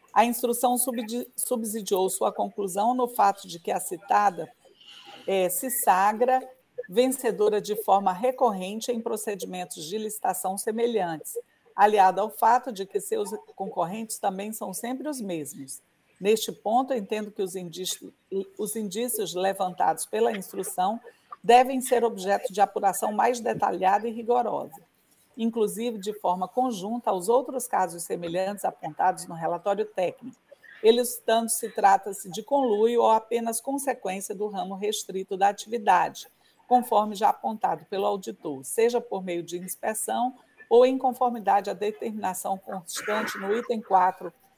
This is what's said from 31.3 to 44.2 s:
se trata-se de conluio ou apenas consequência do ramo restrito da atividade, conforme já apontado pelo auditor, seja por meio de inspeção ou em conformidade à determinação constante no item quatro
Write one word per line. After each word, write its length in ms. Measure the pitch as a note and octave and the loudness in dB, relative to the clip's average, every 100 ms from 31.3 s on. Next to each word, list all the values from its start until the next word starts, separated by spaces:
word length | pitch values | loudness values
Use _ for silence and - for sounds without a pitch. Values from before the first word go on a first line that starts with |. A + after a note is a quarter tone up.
| A3+ A3+ | 2 2
se 200 | - A3 | -4 -4
trata-se 600 | - G3 G3 G#3 F#3+ F#3+ | 2 6 6 2 -10 -10
de 140 | F3+ | -10
conluio 580 | G#3 C#4 B3+ G#3 A3+ A#3 | 0 2 2 4 4 4
ou 80 | A3 | 6
apenas 500 | A3 A3+ A#3 A3+ A3 | 4 2 -4 -2 -6
consequência 760 | - C#4 C4+ B3+ F#3+ F#3+ G3 G3 | -4 -4 -4 -4 -4 -6 -8 -6
do 120 | G#3 | -6
ramo 280 | G3 F#3 F#3+ | -6 -8 -6
restrito 600 | G#3 G#3+ - F#3+ F#3+ F#3+ | -4 -6 -6 -8 -6 2
da 140 | G3 | 2
atividade, 800 | G3+ G#3+ A#3 G#3 F3+ D#3+ - - _ _ _ - | 2 -6 -4 4 4 4 -4 -18 _ _ _ 2
conforme 480 | B3 A3+ G#3 G#3+ G3 | 2 4 2 2 0
já 140 | G#3 | 0
apontado 540 | - - G#3+ F#3 D#3+ E3 | 0 -4 -2 -2 -2 -4
pelo 200 | G3 G3+ | -2 -2
auditor, 580 | G3+ G#3 G#3 E3+ C3+ | -2 -6 -10 -8 -8
seja 380 | C#3 - A3+ A#3+ | -6 2 4 4
por 220 | A#3+ G3 | -2 -6
meio 180 | F#3 F3 | -4 -6
de 160 | E3+ F3+ | -4 -8
inspeção 800 | F3+ - - A3 - A3+ B3 C4 _ _ - | -8 -6 -4 -4 -2 0 -2 -4 _ _ 4
ou 160 | A#3 B3+ | 8 8
em 120 | C4 | 6
conformidade 720 | C4 A#3+ B3 A#3 G3 G3 G3 | 0 2 0 0 2 2 2
à 40 | |
determinação 840 | F#3 G#3 G#3+ A#3 G#3+ G3 F#3 G3 F#3+ | -4 -4 -4 -8 -4 -4 -4 -4 -6
constante 800 | - G3 - - - G#3+ G#3+ G3+ | -6 -12 -10 -10 -2 -2 -2 -6
no 180 | G3 A3+ | -2 -2
item 240 | A#3+ A3+ | 0 -4
quatro 540 | - F#3+ F#3 - | 4 4 4 2